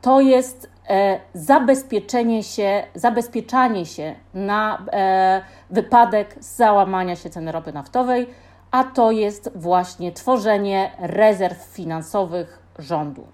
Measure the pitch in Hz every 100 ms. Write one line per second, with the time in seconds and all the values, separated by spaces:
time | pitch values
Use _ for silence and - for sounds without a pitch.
0 | 254 269 269 254 254 - - _ - 196
1 | 196 190 - 185 156 269 254 269 - 214
2 | 202 247 233 226 208 - 202 202 - -
3 | 233 226 233 233 220 254 254 208 165 -
4 | 156 131 _ 185 196 208 214 - 196 202
5 | 190 190 190 190 190 - _ 185 - 247
6 | 233 214 202 - - - 226 202 190 190
7 | 180 170 170 165 160 160 160 147 - 247
8 | 247 247 247 - - - _ 254 262 269
9 | 226 220 208 208 - 190 165 180 180 -
10 | 175 170 - 254 208 202 202 196 190 -
11 | 175 185 214 202 185 180 - - 165 160
12 | 160 208 185 175 175 - _ - 143 160
13 | 147 135 -